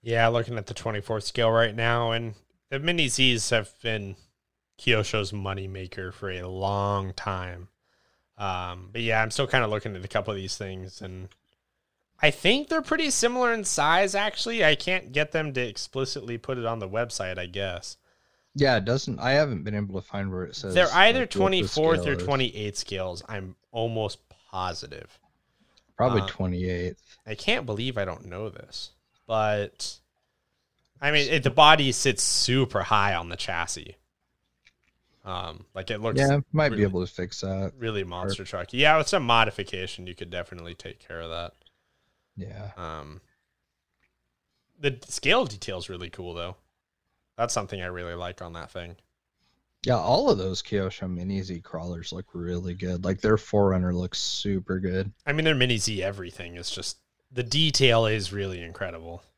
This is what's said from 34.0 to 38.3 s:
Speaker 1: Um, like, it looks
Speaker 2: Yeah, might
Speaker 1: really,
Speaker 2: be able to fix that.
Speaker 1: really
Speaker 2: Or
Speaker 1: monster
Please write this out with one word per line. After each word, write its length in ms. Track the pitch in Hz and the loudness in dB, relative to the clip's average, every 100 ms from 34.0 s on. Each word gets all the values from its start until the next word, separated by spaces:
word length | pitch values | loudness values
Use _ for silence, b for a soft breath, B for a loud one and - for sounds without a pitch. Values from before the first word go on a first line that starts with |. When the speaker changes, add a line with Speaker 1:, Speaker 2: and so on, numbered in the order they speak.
| _ _ _ _ _ _ _ _ _ _ _ _ | _ _ _ _ _ _ _ _ _ _ _ _
Speaker 1:
Um, 440 | 101 90 90 78 - | -8 -8 -8 -12 -12
like, 160 | - - | -12 -6
it 100 | 107 | -2
looks 180 | 113 135 | 0 4
Speaker 2:
Yeah, 200 | 139 143 - | 4 2 2
might 140 | 151 151 | 2 2
Speaker 1:
really, 120 | 107 | 2
Speaker 2:
be 40 | |
able 200 | 101 92 | 2 2
to 80 | 90 | -4
fix 300 | - 90 - | -6 -8 -6
that. 300 | 95 95 98 127 | -6 -4 -6 -6
Speaker 1:
really 260 | 113 104 | -6 -4
Speaker 2:
Or 40 | 90 | -6
Speaker 1:
monster 380 | 87 95 | -6 -6